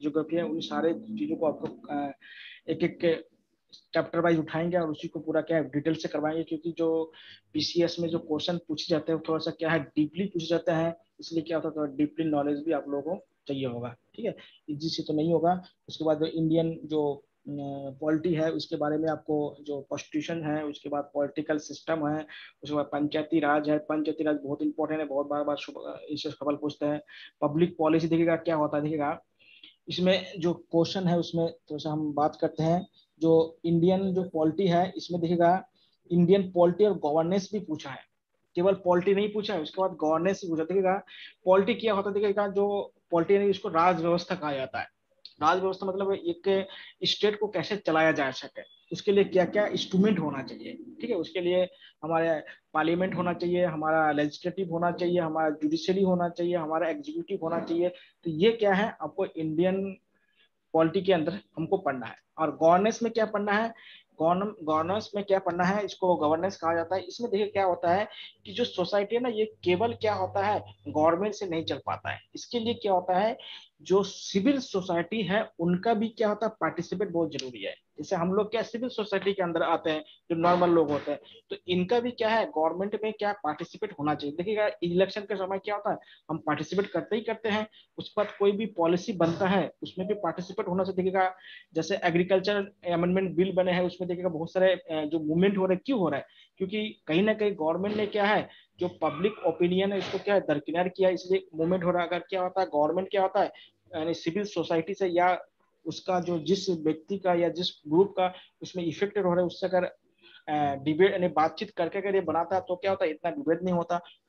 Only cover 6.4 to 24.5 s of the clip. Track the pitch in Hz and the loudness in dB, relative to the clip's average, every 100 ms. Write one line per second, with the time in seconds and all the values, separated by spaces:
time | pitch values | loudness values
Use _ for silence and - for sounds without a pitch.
6.4 | 160 160 165 165 165 160 160 - - - | -4 -6 -6 -2 0 0 -2 -10 -20 -20
7.4 | _ 151 - 175 165 - 170 165 - 151 | _ -4 -2 0 0 0 -2 -4 -2 -4
8.4 | 180 175 - 151 - 156 156 160 160 160 | -2 -4 -4 -8 -2 -2 0 -2 -2 -4
9.4 | 160 156 160 160 135 - 151 170 202 170 | -4 -4 0 0 0 -2 -2 -2 -4 -4
10.4 | 160 165 175 160 165 165 _ - - 165 | -2 0 2 0 0 -4 _ -20 -6 -4
11.4 | 156 160 156 151 147 135 151 - 160 147 | -2 -2 -2 -4 -4 0 -2 0 0 0
12.4 | 143 143 160 147 139 143 143 196 - _ | 0 -2 -2 -2 -2 -4 -4 -8 -10 _
13.4 | - 139 131 120 120 120 _ - 226 - | -8 -4 -4 -6 -8 -12 _ -8 -6 -6
14.4 | - _ - 147 160 - 156 151 160 165 | -14 _ -12 -6 -6 -4 -2 0 2 4
15.4 | 165 185 180 _ - - 160 151 160 165 | 2 0 -4 _ -18 -4 0 2 0 0
16.4 | 160 165 165 165 147 156 147 139 _ _ | 2 2 2 -4 -4 0 0 -2 _ _
17.4 | - 143 139 139 139 135 156 156 170 156 | -12 -10 -8 -8 -10 -6 0 0 2 2
18.4 | 160 156 - 156 147 151 160 151 - 151 | 0 -2 -4 -2 0 0 0 -2 -2 -2
19.4 | 147 - 143 143 - 147 - 156 147 165 | -2 -6 -8 -8 -8 -10 -6 -6 -4 -4
20.4 | 151 151 147 147 147 143 143 143 143 - | -2 -4 -4 -8 -6 -6 -4 -2 -2 -2
21.4 | 151 151 - 143 - 160 147 156 151 - | -4 -4 -4 -10 -4 -2 0 -2 -6 -14
22.4 | - _ 151 147 143 147 147 156 151 165 | -20 _ -4 -4 -2 -2 0 -2 0 2
23.4 | 147 151 147 151 - 156 151 151 156 147 | 4 2 2 0 0 -2 -2 0 0 -2
24.4 | 139 | -2